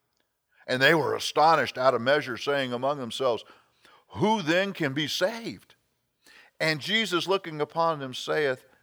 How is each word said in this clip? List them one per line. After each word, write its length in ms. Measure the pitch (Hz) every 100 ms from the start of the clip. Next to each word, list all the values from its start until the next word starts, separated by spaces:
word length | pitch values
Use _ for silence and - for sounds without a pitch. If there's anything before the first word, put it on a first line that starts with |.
| _ _ _ _ _ _ -
And 140 | 127
they 140 | 139 165
were 200 | 120 110
astonished 640 | - - 151 160 120 -
out 160 | 131
of 80 | 123
measure, 360 | 120 147 131 113
saying 360 | - 143 131
among 240 | 123 135 147
themselves, 480 | 120 - 131 113 - - _ _ _ _ _
"Who 320 | 98 165 220
then 320 | 151 175 196
can 200 | 190 156
be 140 | 135 160
saved?" 680 | - 185 233 226 101 _ _ _ _ _ _ _ - - -
And 220 | 160 156
Jesus, 480 | 127 214 214 170 156
looking 320 | 190 180 156
upon 400 | 147 165 165 156
them, 140 | 135
saith, 520 | 123 - 156 147 127 - _